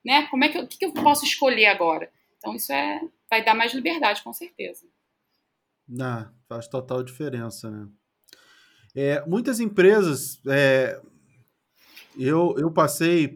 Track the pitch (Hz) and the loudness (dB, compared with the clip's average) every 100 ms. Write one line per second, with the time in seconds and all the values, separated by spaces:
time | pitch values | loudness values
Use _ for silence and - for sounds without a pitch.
0 | 240 277 302 262 294 339 254 - 370 - | 0 2 2 0 0 0 -8 -6 -6 2
1 | 294 285 285 - 277 226 214 185 170 160 | 2 2 0 0 0 4 4 4 0 0
2 | - _ _ _ 214 220 - 277 294 302 | -6 _ _ _ -12 -8 -4 -4 -4 -6
3 | 330 - _ 226 226 220 233 262 254 330 | -10 -14 _ 0 2 2 0 -2 -6 -2
4 | 240 208 - - 349 - 180 - _ _ | -2 -2 -8 -16 -16 -14 -16 -16 _ _
5 | _ _ _ _ _ _ _ _ - 123 | _ _ _ _ _ _ _ _ -16 -10
6 | 127 117 107 _ _ 117 - 131 127 127 | -6 -8 -10 _ _ -14 -8 -10 -6 -6
7 | 127 - 151 123 117 - 117 107 104 101 | -6 -10 -8 -8 -10 -12 -14 -14 -16 -20
8 | _ _ _ - _ _ _ _ _ 131 | _ _ _ -20 _ _ _ _ _ -4
9 | 139 147 151 190 247 233 226 202 180 214 | -2 -2 -2 -2 -2 -2 -2 4 6 6
10 | 180 135 - - 135 139 139 131 127 - | 4 0 -6 -10 -2 2 4 4 2 -4
11 | - _ _ _ _ _ _ _ _ - | -16 _ _ _ _ _ _ _ _ -20
12 | - - 131 160 175 - 160 165 151 - | -20 -6 0 2 2 0 0 2 2 2
13 | 165 175 143 | 2 2 2